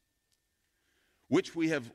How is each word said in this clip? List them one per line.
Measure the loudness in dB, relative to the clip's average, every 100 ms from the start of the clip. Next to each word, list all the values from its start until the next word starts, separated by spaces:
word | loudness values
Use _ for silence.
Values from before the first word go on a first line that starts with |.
| _ _ _ _ _ _ _ _ _ _ _ _ 0
which | 0 0 -2
we | 0
have | 0 -4